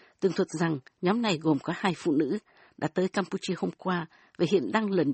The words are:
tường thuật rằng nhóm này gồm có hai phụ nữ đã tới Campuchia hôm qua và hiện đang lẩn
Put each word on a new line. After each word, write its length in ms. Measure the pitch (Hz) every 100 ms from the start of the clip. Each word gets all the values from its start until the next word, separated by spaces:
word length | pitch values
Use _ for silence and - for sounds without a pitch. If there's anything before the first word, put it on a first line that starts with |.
| - _
tường 140 | 190
thuật 140 | 165 180 156
rằng 200 | 165 147 - _
nhóm 200 | 175 220
này 160 | 226 160
gồm 180 | 160 139
có 140 | - 170
hai 180 | 202 160
phụ 140 | 175
nữ 260 | 143 151 208 - _ - -
đã 100 | 151
tới 200 | - 185
Campuchia 480 | - 185 196 - 180
hôm 140 | 185 -
qua 300 | 185 180 160 _ _ -
và 80 | 170
hiện 200 | 190 113
đang 200 | 220 214
lẩn 220 | 190 143